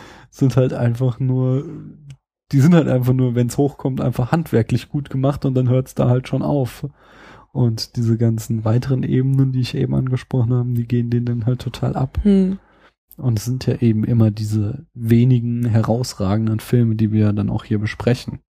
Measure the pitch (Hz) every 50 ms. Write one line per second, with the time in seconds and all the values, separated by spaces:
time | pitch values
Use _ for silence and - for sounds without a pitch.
0 | - - - - - _ _ - 143 131 120 135 127 123 - - 120 120 120 120
1 | 131 127 117 - 135 127 127 131 127 127 127 135 151 175 156 - 104 - - -
2 | - 143 - - _ _ _ _ _ _ - 139 131 170 180 165 143 127 127 127
3 | 123 127 127 127 127 123 117 120 120 120 - - 143 139 - - - 139 131 135
4 | 143 127 117 - 120 113 - 170 165 - - 117 113 - - 117 - - - 147
5 | 139 - - 131 131 139 139 - - 139 127 127 127 123 127 131 131 - - -
6 | 135 127 123 127 131 - - 135 151 151 147 143 131 113 - - - 139 - _
7 | _ - - - - - - - - _ _ 139 127 117 113 110 - - _ 127
8 | 117 113 117 110 117 113 113 110 - - 117 110 107 110 117 123 127 135 135 123
9 | - - 135 131 131 135 135 135 139 135 131 127 123 - - - 131 131 135 139
10 | 131 131 127 123 - - - 131 123 113 127 123 123 123 123 120 117 117 123 120
11 | 120 120 120 120 120 120 120 120 107 117 127 123 - 123 - - - 127 131 -
12 | 131 135 - - - 208 196 196 190 185 196 190 - _ _ _ _ _ _ _
13 | _ _ _ - 147 127 113 104 - 120 127 127 - 127 131 - 123 117 110 107
14 | 110 - 123 117 110 110 104 110 107 104 107 110 104 101 131 143 165 - _ 123
15 | 117 113 117 117 120 131 127 120 117 120 120 120 120 113 107 110 107 113 113 120
16 | 127 - - - 101 92 101 110 110 110 110 107 - - - 123 120 113 110 110
17 | 113 104 107 107 107 104 101 104 101 107 117 110 - - 110 104 107 107 - -
18 | - 120 123 - - - - - - _